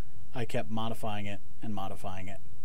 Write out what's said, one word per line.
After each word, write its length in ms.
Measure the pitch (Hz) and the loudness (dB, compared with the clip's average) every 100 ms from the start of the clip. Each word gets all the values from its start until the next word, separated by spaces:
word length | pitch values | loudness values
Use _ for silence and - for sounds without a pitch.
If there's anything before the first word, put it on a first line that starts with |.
| - - - | 0 0 0
I 100 | 123 | 0
kept 260 | 117 123 104 | 0 0 0
modifying 540 | 110 113 113 110 104 | 0 0 0 0 0
it 160 | 101 101 - - | 0 0 0 0
and 120 | 113 | 0
modifying 540 | 98 98 95 98 92 95 | 0 0 0 0 0 0
it, 120 | 95 - - | 0 0 0